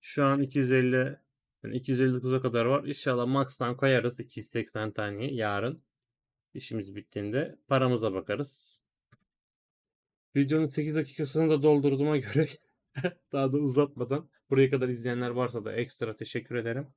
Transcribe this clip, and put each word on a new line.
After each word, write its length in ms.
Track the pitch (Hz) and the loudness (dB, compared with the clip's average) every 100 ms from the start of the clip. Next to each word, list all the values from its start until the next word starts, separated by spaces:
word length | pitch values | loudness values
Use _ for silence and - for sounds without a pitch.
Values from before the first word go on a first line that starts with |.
Şu 240 | - - | -8 0
an 180 | 139 139 | 2 2
iki 160 | 139 143 | 0 0
yüz 140 | 131 | 2
elli, 460 | 131 127 127 131 139 _ _ _ _ | 4 4 2 0 -6 _ _ _ _
yani 140 | 110 117 | -8 -8
iki 140 | 127 | -2
yüz 100 | 127 | 2
elli 140 | 131 | 2
dokuza 260 | 127 127 131 | 2 0 0
kadar 240 | 127 117 | 0 0
var. 200 | 117 139 | 2 0
İnşallah 420 | 143 143 - 123 120 | -2 -6 -2 0 2
Max'tan 500 | 135 131 - 123 123 | 0 0 -2 -4 0
koyarız 440 | 139 127 120 120 | 4 4 2 -4
iki 200 | 117 - | -12 -12
yüz 80 | 104 | -8
seksen 420 | 117 104 110 107 | -6 -6 -6 -6
taneyi 440 | 101 104 101 131 | -4 -6 -4 -6
yarın. 480 | 131 107 101 113 - _ _ _ _ _ _ _ | -2 -2 -2 -4 -6 _ _ _ _ _ _ _
İşimiz 420 | - - 113 98 101 | -16 -8 -8 -8 -12
bittiğinde 640 | - - 104 120 160 - _ | -10 -8 -4 -4 -4 -10 _
paramıza 460 | 135 127 123 110 | 2 2 2 0
bakarız. 680 | 92 - 104 139 - - - _ _ _ _ _ _ _ _ _ _ _ _ _ _ _ 139 | -2 -4 -4 -4 -10 -20 -20 _ _ _ _ _ _ _ _ _ _ _ _ _ _ _ 0
Videonun 300 | 139 156 156 | 2 2 0
sekiz 280 | 147 151 | -2 -2
dakikasını 560 | 156 151 - 147 156 160 | -2 -4 -4 -4 2 4
da 120 | 151 | 6
doldurduğuma 540 | 147 147 139 135 143 151 | 6 6 4 2 2 2
göre 320 | 101 131 156 - _ _ _ | 2 2 2 -2 _ _ _
<laughs> 380 | - 175 170 _ | -6 -6 -6 _
daha 200 | 143 135 | -2 0
da 60 | 139 | 2
uzatmadan 720 | 147 131 143 123 120 139 - _ _ | 2 2 2 0 -4 -4 -6 _ _
buraya 200 | 135 135 | 4 4
kadar 180 | 135 123 | 4 0
izleyenler 420 | 120 120 123 123 | -2 -4 -2 -2
varsa 340 | 120 123 120 | -2 -2 -2
da 80 | 107 | -6
ekstra 420 | 104 120 - 113 | -4 -6 -4 -8
teşekkür 400 | 107 110 120 113 | -6 -8 -8 -4
ederim. 320 | 120 117 120 139 | -4 -4 -6 -8